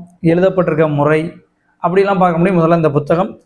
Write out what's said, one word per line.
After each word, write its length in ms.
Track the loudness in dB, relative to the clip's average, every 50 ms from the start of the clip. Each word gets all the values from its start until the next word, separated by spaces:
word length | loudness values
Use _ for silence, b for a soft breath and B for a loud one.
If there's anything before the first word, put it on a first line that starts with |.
| -14 -20 _ _ 0
எழுதப்பட்டிருக்க 720 | 0 2 2 2 0 0 0 -2 -2 0 0 0 0 0
முறை 260 | 0 0 0 0 0 -2 -4 -10 -16 _ _ _ _ _ _ _ _ -6
அப்படிலாம் 360 | -2 0 0 0 0 0 0
பார்க்க 200 | 0 0 0 0
முடியும். 220 | 0 0 2 2
முதல்ல 160 | 2 2 2
இந்த 140 | 2 0 0
புத்தகம் 480 | 0 -2 -2 0 -2 -2 -2 -4 -6 -14 _